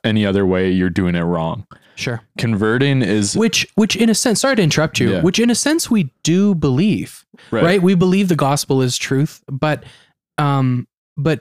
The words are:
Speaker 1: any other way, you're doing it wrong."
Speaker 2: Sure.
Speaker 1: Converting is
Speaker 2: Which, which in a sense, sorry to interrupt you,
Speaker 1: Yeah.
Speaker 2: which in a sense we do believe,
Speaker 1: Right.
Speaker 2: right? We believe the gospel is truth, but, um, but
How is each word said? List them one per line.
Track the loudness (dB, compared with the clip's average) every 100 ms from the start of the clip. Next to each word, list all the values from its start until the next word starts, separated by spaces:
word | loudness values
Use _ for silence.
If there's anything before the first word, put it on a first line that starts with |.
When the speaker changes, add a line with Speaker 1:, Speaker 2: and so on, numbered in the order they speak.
Speaker 1:
any | -2 0 0
other | 0
way, | 0 0 0
you're | 0 -2
doing | 0 -2
it | 0
wrong." | -2 -4 -4 -8 -14 -20 _
Speaker 2:
Sure. | -12 -8 -8 _ -6
Speaker 1:
Converting | -4 0 0 2 2 2
is | 0 0 0 0
Speaker 2:
Which, | 0 -2 -4
which | 0 0 2
in | 0
a |
sense, | 0 0 0
sorry | 0
to | 0
interrupt | 0 0 -2 0
you, | 0
Speaker 1:
Yeah. | 0
Speaker 2:
which | 0 2
in | 0
a | 0
sense | 0 -2 0
we | 0 -2 _
do | -2 2 2
believe, | 2 0 0 0 -2 -4 -14 _ -20 -6
Speaker 1:
Right. | 0
Speaker 2:
right? | 2 4
We | 4 4
believe | 2 2 2
the | 2
gospel | 0 0 0 0
is | 0 -2
truth, | -4 -2 -2 -6 -12
but, | -6 -4 -4 -8 -20 _ _ _ -4
um, | 0 0 0 -2 -6 _ _ -6
but | -2 -2